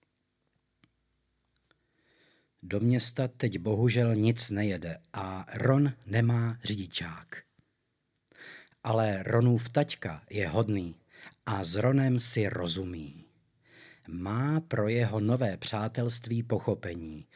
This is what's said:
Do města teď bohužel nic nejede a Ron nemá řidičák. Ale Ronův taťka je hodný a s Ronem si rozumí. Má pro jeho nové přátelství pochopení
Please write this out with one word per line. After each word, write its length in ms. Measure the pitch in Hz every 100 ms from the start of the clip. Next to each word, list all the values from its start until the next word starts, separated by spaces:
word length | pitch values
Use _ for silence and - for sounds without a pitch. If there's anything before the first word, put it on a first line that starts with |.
| _ _ _ _ _ _ _ _ _ _ _ _ _ _ _ _ _ _ _ _ _ _ _ _ _ _
Do 160 | 92 101
města 480 | 117 123 - - 127
teď 300 | - 120 95
bohužel 580 | 98 104 120 117 117 110
nic 340 | 110 117 -
nejede 520 | 101 104 87 82 80 _
a 320 | 101 95 95 90
Ron 400 | - 123 135 143 123 -
nemá 520 | 110 117 117 117 117
řidičák. 800 | - 104 85 - 85 82 - - - _ _ _ _ _ _ _ _ - - - - _
Ale 400 | 117 113 110 95
Ronův 460 | 95 117 123 113 117
taťka 560 | 147 147 - 92 78 -
je 180 | 101 87
hodný 540 | 95 107 101 87 82 _ - - - -
a 180 | 98
s 120 | 87 95
Ronem 440 | 120 139 135 123
si 300 | - 117 101
rozumí. 760 | 87 87 85 92 85 73 73 - _ _ _ _ - - - -
Má 540 | 87 95 113 143 156
pro 260 | 160 117 107
jeho 320 | 117 117 107
nové 380 | 104 127 117 90
přátelství 840 | - 107 110 123 120 117 110 117
pochopení 840 | 117 110 - 98 92 85 80 76 -